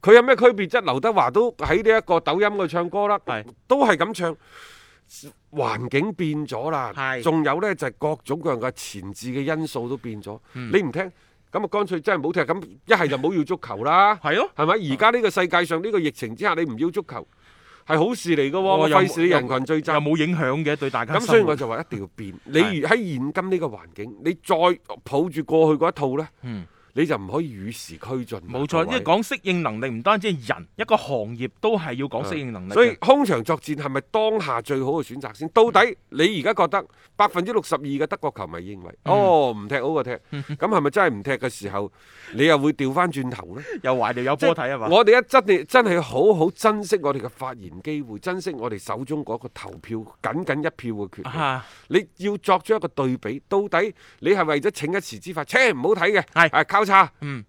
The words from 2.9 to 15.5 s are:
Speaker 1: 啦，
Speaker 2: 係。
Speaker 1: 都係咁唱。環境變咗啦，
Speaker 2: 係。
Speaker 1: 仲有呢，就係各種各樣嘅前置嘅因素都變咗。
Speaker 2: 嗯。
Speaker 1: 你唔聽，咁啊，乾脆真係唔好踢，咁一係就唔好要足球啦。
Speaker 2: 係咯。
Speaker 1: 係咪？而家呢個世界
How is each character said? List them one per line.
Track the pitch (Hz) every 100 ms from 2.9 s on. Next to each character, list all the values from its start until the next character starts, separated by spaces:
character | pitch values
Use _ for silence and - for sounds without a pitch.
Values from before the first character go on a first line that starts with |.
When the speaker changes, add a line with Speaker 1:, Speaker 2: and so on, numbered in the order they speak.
| 196 202
Speaker 1:
啦， | 202 -
Speaker 2:
係。 | 113 107 - _
Speaker 1:
都 | 277 254
係 | 165
咁 | 175
唱。 | 190 170 151 _ - - - _ _ _ - 143 _ _
環 | 151 120 - 120
境 | 139 196
變 | 180 165 151 147
咗 | 117 143
啦， | 151 123 101
Speaker 2:
係。 | 135 131
Speaker 1:
仲 | 120 160
有 | 147 151
呢， | 208 180
就 | 135
係 | -
各 | 151 151
種 | - 156
各 | 165
樣 | 123
嘅 | 127
前 | 127 - 101 92
置 | 101 120
嘅 | 127
因 | 139 156 160
素 | 135 120
都 | 131
變 | 123 107
咗。 | 98 107 _
Speaker 2:
嗯。 | 127 120
Speaker 1:
你 | 180
唔 | 165
聽， | 143 190 _ _ _ _
咁 | 180
啊， | 202
乾 | 208 202
脆 | 180
真 | 208 185
係 |
唔 | 143
好 |
踢， | 175
咁 | 139 180 165 98 -
一 |
係 | 214 160
就 | 135
唔 | 147
好 |
要 | 190
足 | 147 180
球 | - 101
啦。 | 131 175 202 208
Speaker 2:
係 | 143 175
咯。 | 370 -
Speaker 1:
係 | 156
咪？ | 214 165
而 | 135
家 | 214
呢 | 240
個 | 214
世 | 190
界 | 180